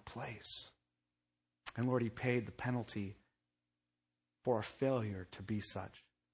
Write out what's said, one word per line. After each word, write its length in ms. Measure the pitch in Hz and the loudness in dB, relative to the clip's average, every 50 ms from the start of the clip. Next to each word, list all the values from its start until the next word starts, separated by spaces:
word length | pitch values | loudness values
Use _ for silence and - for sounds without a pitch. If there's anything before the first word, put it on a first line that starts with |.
| - | -10
place. 640 | - - 113 127 127 113 107 - - - - - - - _ _ _ _ _ _ _ _ _ _ _ _ _ _ _ _ _ - - - | -12 -10 -8 -8 -8 -8 -6 -6 -6 -4 -6 -6 -10 -14 _ _ _ _ _ _ _ _ _ _ _ _ _ _ _ _ _ -10 -6 -2
And 120 | - 120 127 | 0 2 4
Lord, 140 | 127 123 | 4 4
he 80 | 120 110 | 4 2
paid 360 | - - - 127 123 123 110 | 0 0 2 4 4 4 2
the 60 | 101 | 0
penalty 640 | - - - 127 123 120 110 - - 104 101 95 95 - _ _ _ _ _ _ _ _ _ _ _ _ _ _ _ _ _ _ _ _ _ _ _ _ | -4 -4 -2 0 0 0 -2 -2 -4 -4 -4 -4 -6 -10 _ _ _ _ _ _ _ _ _ _ _ _ _ _ _ _ _ _ _ _ _ _ _ _
for 140 | - 127 120 | 2 4 4
our 60 | 107 | 4
failure 640 | 107 - - - 135 135 135 123 110 104 101 95 90 - | 2 -2 -2 0 2 4 4 2 2 0 -2 -4 -6 -8
to 120 | - - | -10 -8
be 180 | 98 104 107 104 | -4 -2 0 0
such 440 | 104 - - 98 92 - - - - _ _ _ _ _ | 0 -2 -2 -4 -6 -8 -10 -16 -20 _ _ _ _ _